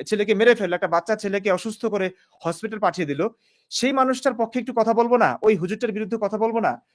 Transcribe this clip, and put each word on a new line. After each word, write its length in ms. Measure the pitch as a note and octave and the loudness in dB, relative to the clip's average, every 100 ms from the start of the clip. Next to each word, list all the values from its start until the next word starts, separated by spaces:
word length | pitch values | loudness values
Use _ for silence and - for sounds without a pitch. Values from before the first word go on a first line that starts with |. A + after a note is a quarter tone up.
| - | -4
ছেলেকে 300 | G#3 G3+ G3+ | -2 2 4
মেরে 200 | A#3 A3+ | 4 4
ফেললো, 200 | F3+ F3 | 0 -2
একটা 120 | E3+ | 0
বাচ্চা 280 | E3+ - G#3+ | 0 0 -2
ছেলেকে 360 | G3+ G3+ G3 | -2 -2 0
অসুস্থ 340 | F3+ A3+ G#3 A3+ | 0 -2 -6 -4
করে 260 | G3+ F#3 - _ _ | -2 -2 -6 _ _
হসপিটাল 380 | E3 E3 G#3+ G#3+ | -6 -6 -8 -2
পাঠিয়ে 260 | G3 F3+ D3+ | -2 0 -2
দিল, 200 | C#3 A3 - _ _ _ | -2 -4 -6 _ _ _
সেই 220 | - B3+ | -2 0
মানুষটার 420 | C4+ C4 C4 C4+ | 2 2 2 -2
পক্ষে 260 | A#3 A3+ B3 | -2 -4 -4
একটু 140 | A#3+ | -4
কথা 200 | A#3 G#3+ | 0 2
বলবো 240 | A3+ A#3 A#3+ | 2 4 4
না? 200 | D#3+ - | 4 2
ওই 140 | G#3+ G3 | 2 2
হুজুরটার 360 | F3 A3 A#3 | 0 -4 -4
বিরুদ্ধে 260 | G#3 G#3 A3+ | -4 -6 -4
কথা 160 | G3 G#3 | -4 -2
বলবো 220 | A3+ A3+ | -2 0
না? 220 | F3 B2 _ | -2 -2 _